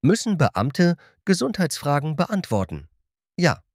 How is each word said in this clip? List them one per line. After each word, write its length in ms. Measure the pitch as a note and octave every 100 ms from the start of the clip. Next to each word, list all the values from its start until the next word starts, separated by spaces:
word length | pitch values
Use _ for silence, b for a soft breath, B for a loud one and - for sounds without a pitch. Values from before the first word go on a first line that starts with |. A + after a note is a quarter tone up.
Müssen 340 | C#3 A3 A3+ F3+
Beamte 600 | C3 F#2 B2 - F3 E3+ b b
Gesundheitsfragen 920 | - F#3 B3+ G#3 E3 - C#3+ C#3+ D3+ D3
beantworten? 720 | F3 G3+ - G#2 F#2 D2+ D2 _ _ _ _ -
Ja. 260 | E3+ - _